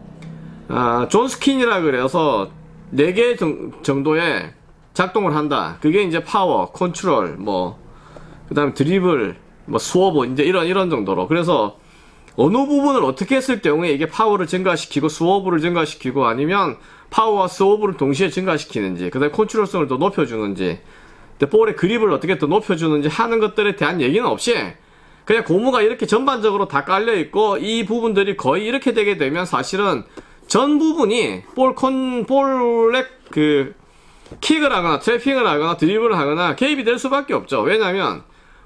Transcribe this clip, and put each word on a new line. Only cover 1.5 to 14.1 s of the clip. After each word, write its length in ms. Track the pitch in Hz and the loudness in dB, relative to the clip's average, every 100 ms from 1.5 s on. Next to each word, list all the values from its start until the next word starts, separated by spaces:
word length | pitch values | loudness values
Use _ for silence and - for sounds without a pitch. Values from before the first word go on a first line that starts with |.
| 269 240 196 | 2 2 2
그래서 720 | 160 127 131 175 151 110 98 - - - - | 0 0 0 0 2 0 -2 -10 -20 -20 -6
네 240 | 135 160 | 0 2
개 240 | 190 240 233 | 2 0 0
정-, 340 | 165 - 110 - | -2 -4 -8 -8
정도의 720 | - 139 143 156 170 107 80 - - - _ | -4 -2 0 0 0 -2 -6 -16 -20 -20 _
작동을 400 | - 185 220 185 | -4 -2 0 0
한다. 440 | 151 147 127 80 85 | 0 0 -2 -4 -2
그게 240 | 151 190 | 0 2
이제 180 | 190 160 | 0 -2
파워, 500 | - 208 180 110 90 | -2 0 2 0 -2
컨트롤, 640 | - 180 - 185 127 90 92 | -4 -4 -2 0 0 0 -4
뭐, 420 | 104 92 90 - - - - - - - - | -4 -4 -4 -8 -20 -20 -20 -20 -20 -18 -6
그 60 | 143 | -2
다음에 180 | 143 | 0
드리블, 640 | - 147 190 180 147 98 82 - - | 0 2 2 2 2 -2 -6 -18 -20
뭐, 160 | - 110 | -6 -4
스워브, 460 | - 180 190 151 123 | 0 2 4 2 0
이제 180 | 131 | 0
이런, 220 | 151 185 165 | 2 2 0
이런 240 | 190 185 | 0 0
정도로. 400 | 135 95 92 92 | -2 -2 -2 0
그래서 480 | 165 165 143 104 - - - - - - - | 0 0 0 0 -6 -20 -20 -20 -20 -10 0
어느 220 | 139 240 | 2 2
부분을 480 | 277 285 285 254 135 | 2 2 2 2 0
어떻게 320 | 131 190 262 | -2 0 0
했을 240 | 262 240 | 0 -2
경우에 300 | 160 151 175 | 0 0 0
이게 160 | 139 | 0
파워를 400 | 156 | -2